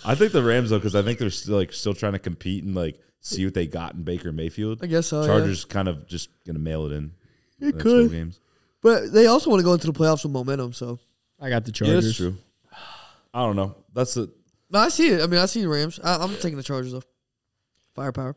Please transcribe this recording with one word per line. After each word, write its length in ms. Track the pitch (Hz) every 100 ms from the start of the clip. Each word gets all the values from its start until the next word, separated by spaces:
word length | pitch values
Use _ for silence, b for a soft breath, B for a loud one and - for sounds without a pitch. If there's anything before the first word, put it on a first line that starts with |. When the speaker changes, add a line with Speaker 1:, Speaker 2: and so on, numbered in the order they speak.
Speaker 1:
I 100 | -
think 180 | 143 214
the 100 | 165
Rams, 280 | 117 120 117
though, 80 | 107
'cause 140 | 104
I 80 | 101
think 160 | 101 117
they're 100 | 110
still, 260 | - - 101
like, 160 | 90
still 200 | - 104
trying 180 | 95 104
to 60 | 98
compete 440 | 92 82 92 98
and, 100 | 95
like, 260 | 92 82 - _ _
see 240 | - 92
what 80 | 95
they 120 | 92 80
got 280 | 82 85
in 100 | 85
Baker 260 | 82 87 87
Mayfield. 480 | 78 82 - 107 117
Speaker 2:
I 40 | 175
guess 220 | 160 160
so, 120 | 151
yeah. 40 | 151
Speaker 1:
Chargers 380 | - 98 90
kind 240 | - 101 92
of 180 | 76 -
just 220 | 85 - _ -
gonna 120 | 80
mail 260 | 78 78 76
it 60 |
in 120 | 73
Speaker 2:
It 60 | 76 - _ _ _ _
Speaker 1:
the 60 | 285
next 100 | -
couple 140 | 226 240
Speaker 2:
could. 60 | 240
Speaker 1:
games. 280 | 82 82 90 _ _ _ _
Speaker 2:
But 300 | 226 233 110
they 120 | 214 226
also 220 | 254 330
wanna 140 | 202
go 100 | 175
into 140 | 175 160
the 80 |
playoffs 280 | 147 160 156
with 100 | 151
momentum, 420 | 135 127 139 123
so. 260 | 120 120 120 _ _ _ _
Speaker 3:
I 80 | 135
got 160 | 117
the 60 | 113
Speaker 1:
Yeah, 160 | 104 107
Speaker 3:
Chargers. 180 | 175
Speaker 1:
that's 120 | 113 110
true. 180 | 90 95 _ _ _ B B B B B B
I 80 | 120
don't 160 | 120 98
know. 180 | 98 - _
That's 200 | 123 127
the 160 | - 95 _ _ _ _
Speaker 2:
No, 100 | 196
I 80 | 240
see 180 | - 320
it. 140 | 180
I 40 | 165
mean, 140 | 175
I 60 | 185
see 160 | 233
the 60 | 185
Rams. 300 | 147 156 -
I, 120 | 175 175
I'm 120 | 185 202
taking 200 | 175 143
the 40 |
Chargers, 300 | 131 135 127
though. 100 | 127 - _ _ _ _ _ _ _ _
Firepower. 420 | - 135 123 131